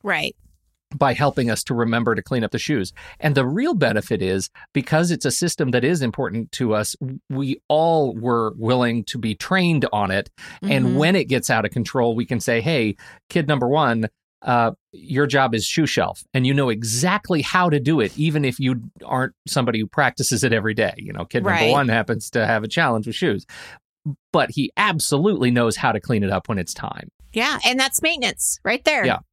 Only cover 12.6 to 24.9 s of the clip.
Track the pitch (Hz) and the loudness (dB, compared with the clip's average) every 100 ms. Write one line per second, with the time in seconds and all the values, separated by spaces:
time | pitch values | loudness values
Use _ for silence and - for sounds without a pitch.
12.6 | 113 156 110 98 - - _ 175 147 143 | 2 0 0 -2 -12 -20 _ -2 0 0
13.6 | 123 147 139 117 107 _ _ _ - 123 | 2 2 2 0 -2 _ _ _ 0 2
14.6 | 113 - _ - - 135 147 139 135 113 | 2 -2 _ -20 -4 0 2 2 2 0
15.6 | - - 151 - 87 - - 127 127 139 | -2 0 0 0 -2 -4 -4 0 2 2
16.6 | 131 110 113 117 175 208 - 170 135 185 | 2 0 -2 0 0 0 0 -2 0 2
17.6 | 180 147 131 147 101 - 156 151 135 123 | 2 2 2 2 2 0 0 2 0 0
18.6 | 131 127 110 - - 131 127 _ - 143 | -2 -2 -6 -16 -6 -2 -4 _ -4 0
19.6 | 123 110 107 - 135 - 127 113 127 113 | 0 0 -2 2 0 0 -2 0 2 2
20.6 | 107 107 101 - 101 107 85 127 196 170 | 0 0 -2 -2 -12 -10 -4 -2 0 2
21.6 | 151 143 127 113 107 113 - 120 110 110 | 2 2 2 0 0 -4 -2 -2 0 0
22.6 | 107 - 156 113 107 113 175 101 - - | -2 0 0 0 -4 -2 0 0 -6 -20
23.6 | - - _ _ 151 143 _ 165 131 - | -20 -20 _ _ -12 -12 _ 0 0 -2
24.6 | 123 - 208 | -4 0 0